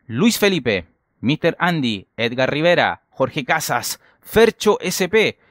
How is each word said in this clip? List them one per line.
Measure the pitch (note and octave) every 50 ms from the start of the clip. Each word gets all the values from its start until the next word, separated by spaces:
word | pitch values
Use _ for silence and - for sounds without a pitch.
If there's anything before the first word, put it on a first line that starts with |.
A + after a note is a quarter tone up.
| _
Luis | - A2 B2+ G3+ A#3+ - -
Felipe, | G#3+ G3+ F#3 D#3+ A#2+ A#2+ G2+ F2+ E2+ - _ _ _ _ _ _
Mister | G2 B2 D#3 - - E3 - -
Andy, | E3+ F3+ E3+ D#3 B2+ A#2 G#2+ F#2+ - _ _
Edgar | - A#2 A#2 B2 B2+ C3 -
Rivera, | C#3 D3 D#3+ F3 F3 D3 A#2 F#2+ E2+ - _ _
Jorge | _ - C3 B2+ - D3+ C3
Casas, | - E3 D#3 - - C3 A#2 - - - - _ _ _ _
Fercho | _ - - G#3+ A3+ A3+ - - - G#3 G3+ -
S | - F3+ - - F#3 E3+
P, | G#3 A3 F#3+ B2 - _ _ _